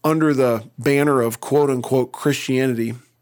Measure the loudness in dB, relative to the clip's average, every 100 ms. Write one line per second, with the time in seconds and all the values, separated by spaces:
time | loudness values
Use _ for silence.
0 | -2 0 2 2 2 0 -6 -6 0 2
1 | 2 2 0 -4 -2 0 2 0 0 -2
2 | -2 -2 -2 -2 -2 -2 0 -2 -4 -8
3 | _ _